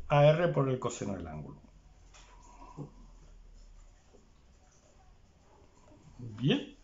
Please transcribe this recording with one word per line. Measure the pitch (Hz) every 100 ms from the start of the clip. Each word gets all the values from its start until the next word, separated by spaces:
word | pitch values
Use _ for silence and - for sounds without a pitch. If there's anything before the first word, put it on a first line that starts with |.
| -
a | 147
R | 147 160 175
por | 151 135
el | 127
coseno | 120 - 104
del | 95 82
ángulo. | 78 69 69 - - - - - - - - - - - - 143 - - - - - - - - - - - - - - - - - - - - - - - - - - - - - - - - -
Bien, | 120 104 127 269 - -